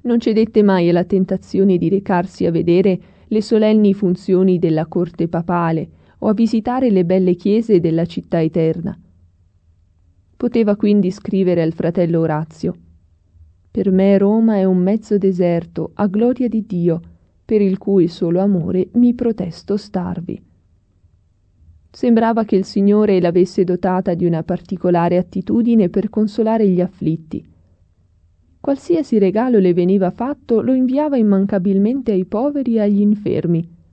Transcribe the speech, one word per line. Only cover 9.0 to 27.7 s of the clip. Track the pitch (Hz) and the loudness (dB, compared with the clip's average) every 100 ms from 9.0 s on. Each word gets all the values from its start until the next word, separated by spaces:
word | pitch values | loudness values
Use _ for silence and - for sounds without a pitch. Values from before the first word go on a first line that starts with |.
| _ _ _ _ _ _ _ _ _ _ _ _ _ | _ _ _ _ _ _ _ _ _ _ _ _ _
Poteva | _ 240 240 208 | _ -2 0 2
quindi | 208 208 208 185 | 2 2 2 2
scrivere | 185 - 190 185 175 | -4 -4 0 2 2
al | 160 | -2
fratello | 165 165 170 170 170 | -2 -4 0 0 0
Orazio: | 160 151 156 - - - - _ _ _ _ _ - _ _ | 0 -4 -6 -8 -8 -8 -20 _ _ _ _ _ -20 _ _
"Per | - 196 | -4 0
me | 185 196 196 | 2 4 4
Roma | 196 220 226 208 | 2 2 2 2
è | |
un | 190 185 | 0 2
mezzo | 185 220 - 208 | 0 -2 -2 0
deserto, | 190 180 175 170 165 - 160 | 0 0 0 -2 -4 -10 -10
a | - 208 | -4 -2
gloria | 196 240 254 247 | 0 0 0 -2
di | 220 214 | -4 -4
Dio, | 175 175 165 - - _ _ | -2 -2 -2 -8 -20 _ _
per | - 214 | -2 0
il | 196 190 | 2 0
cui | - 196 170 | 0 2 2
solo | - 170 175 | -2 -2 0
amore | 196 185 170 185 180 | 0 0 -2 -2 -2
mi | 240 240 | 2 2
protesto | 240 233 226 180 - - 202 | 2 -4 -4 -8 -10 -6 -6
starvi." | - 185 180 175 170 - _ _ _ _ _ _ _ _ _ _ _ _ - _ _ | -6 -8 -6 -8 -10 -12 _ _ _ _ _ _ _ _ _ _ _ _ -20 _ _
Sembrava | - 247 226 226 226 | -4 2 2 2 0
che | 214 190 | 0 -2
il | |
Signore | 196 202 202 208 208 190 | 0 0 2 2 2 2
l'avesse | 175 175 185 - | 2 2 0 0
dotata | 180 180 190 185 185 | -2 -2 -2 -2 -2
di | 170 | -2
una | 180 165 | -2 -2
particolare | 156 180 - 180 180 175 170 175 | -4 -8 -8 -4 0 0 2 0
attitudine | 175 185 - 220 233 226 175 | -2 -8 -2 -2 2 2 2
per | 196 208 | -2 -4
consolare | 220 214 - 220 226 208 | -2 -2 -2 -2 0 2
gli | 180 | 0
afflitti. | 175 - 156 160 - - - _ _ | -2 -4 -6 -6 -8 -14 -14 _ _